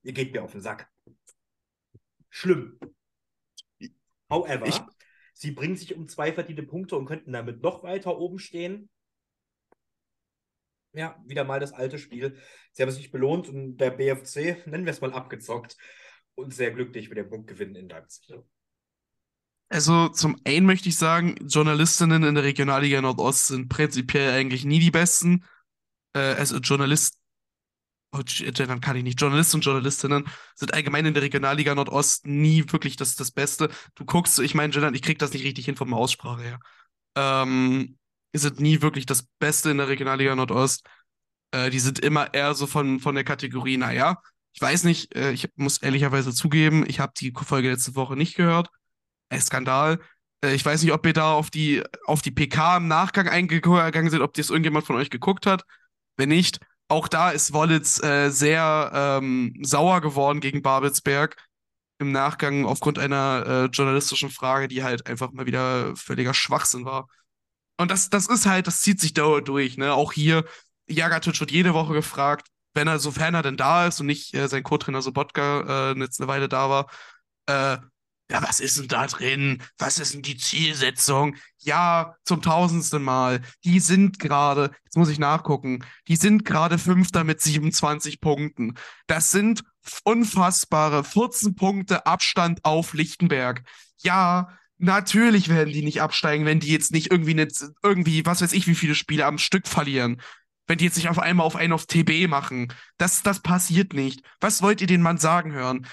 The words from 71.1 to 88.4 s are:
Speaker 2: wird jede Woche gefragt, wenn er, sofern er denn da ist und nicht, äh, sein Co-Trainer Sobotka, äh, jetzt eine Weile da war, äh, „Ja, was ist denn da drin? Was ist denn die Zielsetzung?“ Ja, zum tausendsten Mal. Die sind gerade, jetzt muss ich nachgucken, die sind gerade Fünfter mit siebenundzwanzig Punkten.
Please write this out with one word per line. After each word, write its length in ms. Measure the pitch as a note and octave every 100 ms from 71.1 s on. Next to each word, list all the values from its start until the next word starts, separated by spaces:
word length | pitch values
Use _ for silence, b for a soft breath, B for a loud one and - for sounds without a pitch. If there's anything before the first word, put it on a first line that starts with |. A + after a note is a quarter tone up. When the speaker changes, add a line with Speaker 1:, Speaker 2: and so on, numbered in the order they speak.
| D#3+ F3 D#3+
Speaker 2:
wird 100 | D3+
jede 240 | D3+ F3+
Woche 200 | D#3+ D#3
gefragt, 540 | D3+ D#3 - C#3 C#3+ - _ _ D3
wenn 120 | D#3
er, 120 | D#3
sofern 340 | C#3+ C3+ D#3+
er 80 | E3+
denn 160 | C#3+ C3+
da 300 | C3+ E3+ F3
ist 120 | -
und 60 | C#3+
nicht, 300 | C#3+ - C#3
äh, 120 | C#3
sein 140 | C3+
Co-Trainer 400 | C3 D3 - C3+
Sobotka, 920 | C3 C3 C#3+ - C#3+ C#3+ - C3+ C3+
äh, 60 | C3
jetzt 220 | C3 -
eine 60 | C3
Weile 200 | C#3 C#3
da 220 | C3 C3+
war, 220 | C#3 C3+ B B B _ _ -
äh, 340 | C#3 C3+ B2+ B2+ _ _ _ -
„Ja, 100 | C#3+
was 180 | - -
ist 200 | - C#3+
denn 80 | B2+
da 200 | A#2+ C3+
drin? 560 | - B2+ C3+ C#3 B2+ B -
Was 180 | C3+ D3+
ist 160 | D3
denn 80 | C#3+
die 160 | C#3 B2+
Zielsetzung?“ 960 | - D3+ D#3 D3+ C3 C3 - C#3 D3 C#3 B _
Ja, 580 | D3 D3+ F3 E3+ D#3+ - -
zum 160 | F3
tausendsten 580 | E3+ E3 F3+ E3+ D3+ D3+
Mal. 400 | C3+ B2+ B2+ B2+ B2 B
Die 160 | F3 F3+
sind 400 | F3+ F#3+ G3 G3
gerade, 520 | D3+ C#3+ C#3+ C#3 C#3+ B B
jetzt 120 | E3
muss 120 | E3
ich 100 | D3
nachgucken, 640 | C#3+ D#3 D#3 C3+ C3 B2+ B2 B -
die 80 | E3
sind 300 | G#3 G#3+ G#3+
gerade 320 | D#3+ E3+ E3+
Fünfter 460 | F3+ F3+ F#3 F3
mit 180 | D#3+ D#3
siebenundzwanzig 800 | D#3 D3+ D#3 - D3+ D3+ D3 D3
Punkten. 540 | D#3+ C#3+